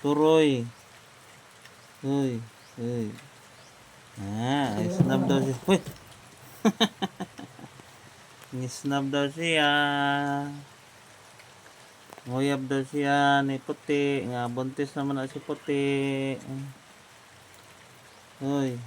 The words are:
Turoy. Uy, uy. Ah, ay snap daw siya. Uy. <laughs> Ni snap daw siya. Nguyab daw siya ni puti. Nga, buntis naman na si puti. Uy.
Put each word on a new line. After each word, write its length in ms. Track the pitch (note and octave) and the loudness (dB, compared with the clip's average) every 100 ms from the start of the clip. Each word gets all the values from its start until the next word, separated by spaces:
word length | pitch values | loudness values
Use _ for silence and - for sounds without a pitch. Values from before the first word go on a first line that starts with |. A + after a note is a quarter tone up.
Turoy. 560 | C#3+ D3 D#3 D#3+ D3+ B2+ A#2+ - - - - - - - - - - - - - | 2 4 6 8 6 2 -4 -12 -20 -20 -20 -20 -20 -20 -20 -20 -20 -20 -20 -8
Uy, 320 | C3+ C#3 C3+ A#2 A2+ - - - | -2 0 0 -2 -8 -18 -20 -8
uy. 320 | A#2 A#2+ G#2+ A#2 - - - - - - - - - - | -4 -4 -4 -8 -18 -20 -20 -20 -20 -20 -20 -20 -20 -10
Ah, 560 | G2 G#2+ A#2+ C#3+ C3 G#2 | -6 -4 -2 0 0 -2
ay 160 | G#2+ | -2
snap 320 | - C3 C3 | 0 2 2
daw 160 | C3 C3+ | 0 0
siya. 160 | C3+ B2+ | 0 -4
Uy. 160 | - F#3+ - - - - - - - - A3 - G#3+ - F#3+ - F3+ - - - - - - - - - - - - | 0 0 0 -16 -20 -20 -20 -20 -20 0 0 2 -2 -2 -8 -8 -14 -14 -18 -18 -20 -20 -20 -20 -20 -20 -20 -20 -12
<laughs> 40 | C3 | -8
Ni 80 | B2+ | -8
snap 400 | - C#3+ C#3 C#3 | -6 -2 -2 0
daw 160 | C#3+ | 0
siya. 460 | C#3+ D#3+ E3 D#3+ D3 D3 D3 C#3+ C#3+ C#3+ C#3+ C#3+ C#3+ C#3+ C#3 - - - - - - - - - - - - - - - B2 | -2 -2 2 4 4 4 2 2 2 0 0 -2 -4 -10 -16 -20 -20 -20 -20 -20 -20 -20 -20 -20 -20 -20 -20 -20 -20 -18 -6
Nguyab 320 | B2+ C#3 C3+ C3 | 0 0 0 0
daw 160 | C#3 | -2
siya 560 | C3 D3 C#3+ C#3+ C#3+ C#3 | -2 -2 2 4 6 4
ni 160 | C3+ C3+ | 2 -2
puti. 640 | - D3 - C#3+ C#3+ C#3 G#2 | -6 -8 0 2 2 0 -2
Nga, 240 | B2 A#2+ | -4 -4
buntis 400 | A#2+ C3 C3 C#3 | -4 -4 -4 -4
naman 240 | C#3+ C#3 C#3 | -4 -2 -2
na 80 | |
si 160 | C3 C#3+ | -4 -8
puti. 960 | - D3 - C#3+ C#3 C#3 C#3 C3+ C3+ B2+ - C3+ C#3 C3+ - - - - - - - - - - - - - - - - | -8 -8 -2 0 2 2 0 -2 -2 -4 -8 -10 -10 -14 -20 -20 -20 -20 -20 -20 -20 -20 -20 -20 -20 -20 -20 -20 -20 -6
Uy. 400 | C#3 C#3+ C3+ A#2+ | -2 0 0 -2